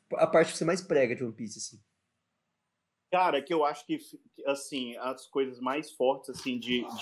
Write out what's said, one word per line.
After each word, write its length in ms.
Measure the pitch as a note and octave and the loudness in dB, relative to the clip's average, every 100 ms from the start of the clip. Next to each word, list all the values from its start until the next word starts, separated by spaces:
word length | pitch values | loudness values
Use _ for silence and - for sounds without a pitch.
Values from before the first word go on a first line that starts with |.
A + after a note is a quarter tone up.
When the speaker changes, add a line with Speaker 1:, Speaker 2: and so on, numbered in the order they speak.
| - | -6
Speaker 1:
a 140 | - D#3+ | 2 6
parte 240 | D#3+ E3 | 6 6
que 60 | - | 2
você 80 | E3 | 0
mais 160 | F3+ | 0
prega 340 | - D3+ B2 A#2 | 2 4 4 2
de 80 | |
One 100 | B2 | -6
Piece, 240 | A2 A2 - | -6 -10 -10
assim? 220 | - G#2 _ _ _ _ _ _ _ _ _ _ _ _ _ | -14 -16 _ _ _ _ _ _ _ _ _ _ _ _ _
Speaker 2:
Cara, 300 | F3+ F3+ C#3+ | 2 4 2
que 120 | C3+ | 0
eu 100 | E3 | 2
acho 220 | D3 D3+ - | 2 0 -6
que, 120 | D3+ | -6
que, 220 | - D3+ _ - C#3 | -8 -20 _ -6 -4
assim, 500 | C#3 - C#3+ B2 A#2 | -2 -4 -6 -6 -6
as 280 | B2 C3 - | -6 -8 -4
coisas 320 | C#3+ C3+ A#2+ | -2 -2 -2
mais 320 | B2+ C#3+ D#3 | -4 -2 -4
fortes, 380 | - B2+ C3+ - | 0 0 0 -4
assim, 280 | B2 C3+ B2 | -8 -4 -4
de, 260 | A#2+ B2 A#2 A2+ | -2 -2 -2 -6